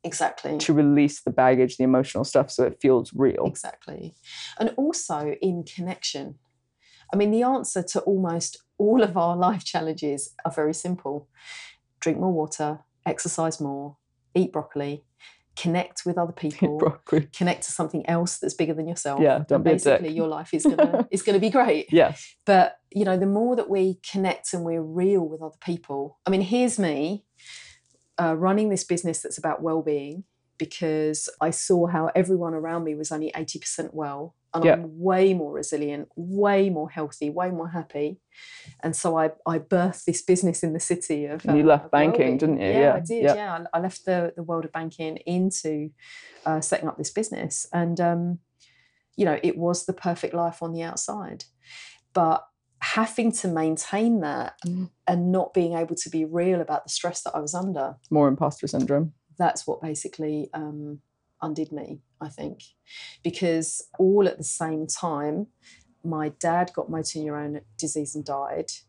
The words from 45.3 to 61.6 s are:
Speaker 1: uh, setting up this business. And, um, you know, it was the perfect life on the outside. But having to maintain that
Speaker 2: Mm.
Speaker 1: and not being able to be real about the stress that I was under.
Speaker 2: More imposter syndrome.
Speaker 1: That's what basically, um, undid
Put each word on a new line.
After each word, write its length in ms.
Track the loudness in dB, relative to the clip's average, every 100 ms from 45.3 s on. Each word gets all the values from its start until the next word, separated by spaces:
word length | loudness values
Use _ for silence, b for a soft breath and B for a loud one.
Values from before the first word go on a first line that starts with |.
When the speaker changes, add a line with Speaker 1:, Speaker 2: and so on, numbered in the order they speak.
| 0 0 0 -4 -4 -6 _ B B B B -2
Speaker 1:
uh, 140 | -2
setting 260 | -2 -2 -4
up 100 | -6
this 140 | -6
business. 560 | -6 -6 -6 -8 -8 -4
And, 300 | -2 -2 0
um, 380 | 0 0 -2 -6 _ _ _ _ _ _ _ -2
you 80 |
know, 160 | 0 2
it 120 | -2 0
was 300 | -2 -2 -4
the 80 |
perfect 400 | -4 -4 -4 -4
life 300 | -2 -4 -4
on 100 | -8
the 80 | -8
outside. 600 | -8 -8 -8 -8 -10 -14 -18 _ B B B B _
But 300 | 2 4 2 -2 _ _ _
having 500 | -4 0 0 2 0
to 140 | 0 -2
maintain 720 | 0 0 -2 -4 0 2 2
that 340 | 0 -4 -6 -8 -6
Speaker 2:
Mm. 240 | -6 -8 _ -2
Speaker 1:
and 240 | 0 2
not 220 | 2 2
being 200 | 0 0
able 220 | -2 -4 -4
to 140 | -4
be 160 | -4 -2
real 340 | 0 2 0
about 260 | 0 -4 -4
the 40 |
stress 320 | -6 -6 -6
that 140 | -6 -6
I 40 |
was 140 | -6
under. 440 | -4 -4 -4 -6 -8 _
Speaker 2:
More 180 | 4 4
imposter 380 | 4 -2 -2 -4
syndrome. 480 | -2 0 0 0 -6 _ -2
Speaker 1:
That's 300 | 0 0 -6
what 120 | -6
basically, 720 | -6 -8 -10 -8 -4 -4 -6 -8
um, 460 | -10 -10 -12 -14 _ _ _ _
undid 300 | -8 -6